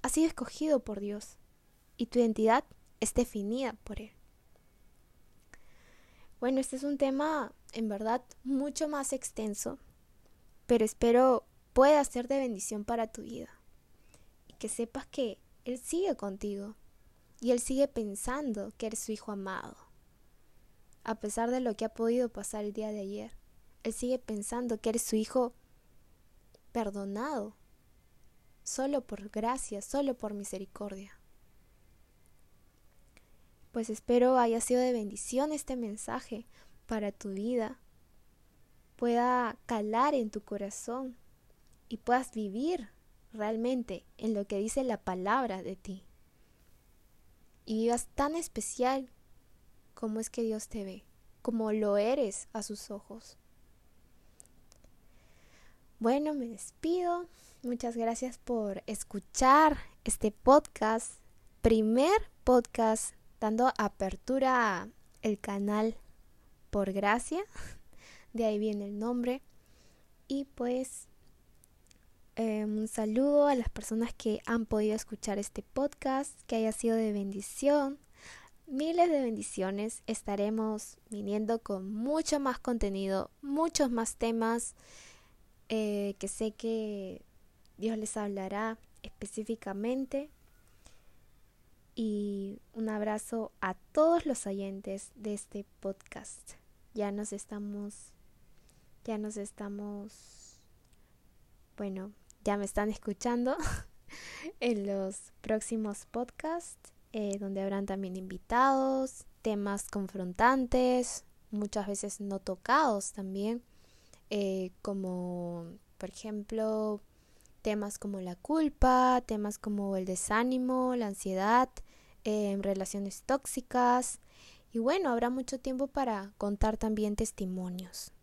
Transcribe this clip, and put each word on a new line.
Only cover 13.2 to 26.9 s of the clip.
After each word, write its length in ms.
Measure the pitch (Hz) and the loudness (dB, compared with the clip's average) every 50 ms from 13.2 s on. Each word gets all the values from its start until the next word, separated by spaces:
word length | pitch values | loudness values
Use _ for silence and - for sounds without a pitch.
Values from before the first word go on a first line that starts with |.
| 208 | -12
vida, 260 | - - - 160 - - - _ - - - _ _ - _ - - - - - - _ _ _ | -10 -10 -10 -12 -14 -16 -20 _ -20 -20 -20 _ _ -20 _ -20 -20 -20 -20 -20 -20 _ _ _
y 60 | - - | -20 -12
que 160 | - - 214 | -8 -6 -6
sepas 380 | - - 233 226 _ 269 - | -4 -4 -4 -4 _ -12 -12
que 320 | - - - 262 220 190 _ - - - - _ | -6 -2 -2 -2 -2 -2 _ -16 -20 -20 -12 _
Él 160 | 240 254 247 | -8 -8 -6
sigue 360 | - - 320 339 381 381 277 | -6 -2 0 0 2 0 0
contigo, 600 | - - 202 190 196 - 208 202 196 202 208 220 - - - - - - - _ _ _ _ - - | -2 -4 -8 -6 -6 -6 -6 -6 -6 -8 -10 -14 -18 -20 -20 -20 -20 -20 -20 _ _ _ _ -16 -4
y 120 | 233 240 | 2 2
Él 80 | 247 240 | 2 2
sigue 280 | - - 269 269 285 | 2 -2 2 2 2
pensando 880 | 277 - 233 220 208 196 - - 240 247 285 302 262 214 208 196 208 - | 2 2 -4 -4 -4 -6 -6 -4 -4 -4 -2 -2 -4 -4 -4 -6 -8 -8
que 100 | - 233 | -6 -6
eres 120 | 220 226 220 | -6 -4 -6
su 120 | - - | -6 -6
hijo 200 | 214 208 - - | -6 -6 -6 -8
amado. 440 | 208 202 190 190 190 - - - - - - _ - - _ _ _ _ - - - _ - _ - - - - - - - - - _ - | -8 -6 -6 -6 -6 -6 -8 -12 -14 -18 -20 _ -20 -20 _ _ _ _ -20 -20 -20 _ -20 _ -20 -20 -20 -20 -20 -20 -20 -20 -20 _ -6
A 120 | 226 220 | -6 -6
pesar 360 | 220 - 208 - 233 226 233 | -4 -6 -6 -2 -2 0 0
de 100 | 254 262 | 0 0
lo 140 | 254 233 208 | 0 -2 -2
que 100 | - 220 | -2 -4
ha 80 | 220 - | -4 -2
podido 360 | - 226 226 233 247 247 233 | 0 0 2 4 2 2 0
pasar 360 | - 202 202 - - 214 208 | -2 -8 -10 -8 -6 -6 -6
el 80 | 208 208 | -4 -4
día 180 | 214 214 214 | -4 -6 -4
de 80 | 214 208 | -6 -6
ayer, 320 | 196 196 202 208 214 226 - - - - - - - - - - - | -6 -8 -8 -10 -10 -12 -16 -20 -20 -20 -20 -20 -20 -20 -20 -8 -6
Él 100 | 226 220 | -6 -4
sigue 260 | - 254 247 254 247 | -4 -2 -2 -2 -2
pensando 600 | - - 220 208 208 - 233 240 247 240 233 214 | -2 -6 -6 -6 -6 -6 -6 -4 -2 -2 -4 0
que 100 | - 233 | 0 0
eres 140 | 220 233 - | 0 0 0
su 120 | - 220 | 0 0
hijo 380 | 220 220 - - 262 247 240 - - - _ - - _ - - - - _ - _ - - - - _ - - - _ - | 0 0 2 0 0 0 0 -2 -12 -20 _ -20 -20 _ -20 -20 -20 -20 _ -20 _ -20 -20 -20 -20 _ -20 -20 -20 _ -6
perdonado, 840 | - 240 220 202 | -4 -2 -2 -2